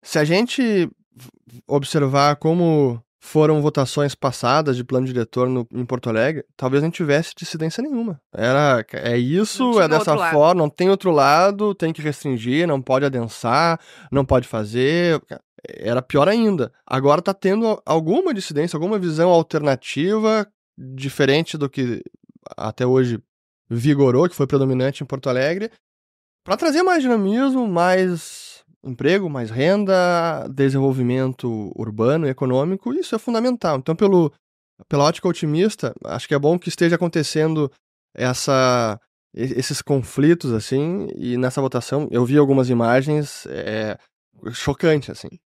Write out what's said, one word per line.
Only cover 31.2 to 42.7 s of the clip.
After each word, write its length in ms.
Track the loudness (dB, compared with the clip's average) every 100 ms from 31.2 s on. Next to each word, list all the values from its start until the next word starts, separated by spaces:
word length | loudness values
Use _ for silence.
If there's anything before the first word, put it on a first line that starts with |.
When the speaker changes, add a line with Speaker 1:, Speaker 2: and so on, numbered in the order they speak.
| -2 -4 -6 -6 -8 -8
Speaker 1:
urbano 500 | -8 0 0 2 0
e 60 |
econômico, 600 | -2 0 0 0 -4 -4 -6
isso 180 | -4
é 60 | -6
fundamental. 580 | -4 -2 -2 -2 -2 -2
Então, 180 | -2 0
pelo, 380 | 2 4 2 _ _ _ _ _ -4
pela 140 | 2
ótica 240 | 2 2 -2
otimista, 680 | -2 -2 0 0 -2 -8 -8
acho 240 | -10 -10 -2
que 60 |
é 60 | 0
bom 180 | 2 0
que 100 | -2
esteja 280 | 0 2 2
acontecendo 760 | 0 -2 -2 0 0 0 -2 _ _ _ _ -6
essa, 840 | -4 -2 0 2 4 2 0 -4 _ _ _ -8
e-, 180 | -6 -4
esses 240 | -4 -6
conflitos, 680 | -2 -2 -2 0 2 2 -2
assim, 560 | -4 -2 -4 -2 -6 -8 -10
e 220 | -6 -2
nessa 240 | -2 -2
votação, 460 | -2 -4 -4 -4 -2
eu 140 | -2 2
vi 140 | 4
algumas 320 | 4 4 2